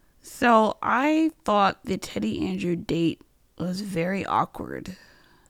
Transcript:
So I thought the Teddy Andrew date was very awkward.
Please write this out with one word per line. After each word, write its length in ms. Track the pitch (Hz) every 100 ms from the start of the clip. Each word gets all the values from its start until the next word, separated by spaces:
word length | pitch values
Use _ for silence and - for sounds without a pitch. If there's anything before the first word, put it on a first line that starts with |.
| _ _
So 560 | - - 247 226 214 -
I 520 | - 226 285 311 320 -
thought 400 | - 208 196 -
the 120 | - 190
Teddy 500 | - 202 214 - 185
Andrew 300 | 185 175 170
date 440 | - 160 165 - _ _ _ -
was 220 | 175 180
very 440 | 208 180 175 196
awkward. 720 | - 104 160 - 62 69 - 185 - - _ _